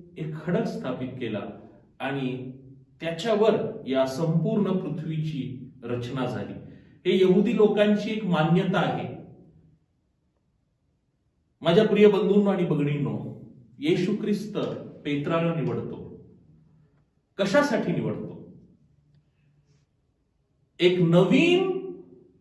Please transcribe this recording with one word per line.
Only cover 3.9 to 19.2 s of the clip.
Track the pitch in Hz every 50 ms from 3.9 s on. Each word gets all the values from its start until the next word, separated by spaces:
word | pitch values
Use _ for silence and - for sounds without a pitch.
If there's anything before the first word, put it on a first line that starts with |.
| 131 131 131
संपूर्ण | 135 - 165 160 160 165 165 - 214 226 208 - 190
पृथ्वीची | 190 185 - 156 143 151 156 160 160 156 156 160 - - 120 120 120 - - - - - -
रचना | 120 123 120 120 123 135 131 123
झाली. | 110 104 104 101 98 98 - - - - - - - - _ - 185
हे | 202 196
यहुदी | 185 185 180 208 196 240 233
लोकांची | 220 208 202 - 208 208 208 202 - - -
एक | 214 - -
मान्यता | 175 160 151 160 170 175 190 196 175 - 180
आहे. | - - - - - - - - - - - - - - _ - _ _ _ _ _ _ _ _ _ _ _ _ _ _ _ _ _ _ _ _ _ _ _ _ _ _ _ _ _ _ _ _ _ _ _ _ _ _ _ -
माझ्या | - 165 180 214 214 208
प्रिय | 196 196 214 202
बंधूंनो | 180 185 - 185 196 208 202 196
आणि | 185 165 175
भगिनींनो, | 156 151 143 143 143 143 143 139 110 104 107 - - - - - - - - - _ _ -
येशू | 135 156 185 - 175 202 214 -
ख्रिस्त | 208 208 208 - - - - 151 127 - - - - - - - -
पेत्राला | 147 147 143 147 170 165 170 170 165 160
निवडतो. | 156 127 117 110 101 - - - - - - - - - - - - _ _ - _ _ _ _ _ _ _ _ _ _ _ _ _ _ _ _ -
कशासाठी | 196 - - 294 285 - 233 - - -
निवडतो? | 165 - - - - - - - - - - - - - - _ _ _ _ _ _ _ _ _ _ _